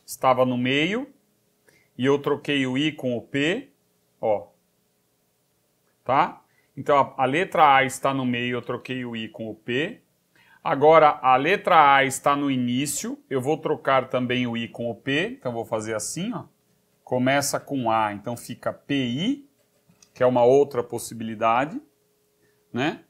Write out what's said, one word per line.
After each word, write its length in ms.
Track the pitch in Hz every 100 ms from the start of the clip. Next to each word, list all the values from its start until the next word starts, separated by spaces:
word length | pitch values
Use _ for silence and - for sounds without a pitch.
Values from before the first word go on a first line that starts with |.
| -
estava 400 | - 131 127 127
no 120 | 123
meio 560 | 123 139 170 220 294 _ _ _ _ _ _ _ _ -
e 80 | 127
eu 140 | 139
troquei 460 | 143 139 - 143 131
o 120 | 127
I 160 | 151
com 240 | 147 127 120
o 40 |
P, 480 | - 139 147 226 - _ _ _ _ _
ó. 260 | 113 101 - _ _ _ _ _ _ _ _ _ _ _ _ _ _ _ -
Tá? 360 | 135 190 - _ _ _ -
Então, 200 | - 143
a, 260 | - -
a 20 | 131
letra 500 | 147 185 180 151 135
A 80 |
está 300 | 135 - 139
no 120 | 135 127
meio, 300 | 120 123 123
eu 60 |
troquei 420 | 117 123 - 127
o 100 | 120
I 140 | 113 110
com 220 | - 110
o 60 | 104
P. 460 | - 123 170 247 _ _ _ _ _ _
Agora, 560 | - 143 147 160 151 147
a 140 | 127 127
letra 600 | 151 196 196 170 143 139
A 100 | 135
está 280 | 127 147
no 160 | 143 143
início, 720 | 131 123 123 143 - 220 285 -
eu 120 | 135
vou 160 | 127 160
trocar 500 | - 139 - 135 120
também 400 | 127 123 127 120
o 80 | 117
I 140 | 113
com 200 | - 117
o 60 | 110
P. 400 | - 143 202 269
Então, 140 | 127
vou 140 | 117 117
fazer 280 | 110 107
assim, 380 | 107 - 156 208
ó. 120 | 190 - _ _ _ _ _
Começa 560 | - 127 131 139 135 135
com 320 | - 143 113
A, 220 | 113 107
então 240 | 101 120 120
fica 340 | - 120 117
P 240 | - - 139
I, 540 | 127 127 202 285 - _ _ _ _ _ _
que 100 | -
é 20 | 123
uma 200 | 123 120
outra 360 | 139 139 120
possibilidade, 1000 | 120 120 - 113 113 107 113 117 151 247 - _ _ _ _ _ _ _ _
né? 320 | 117 147 156 _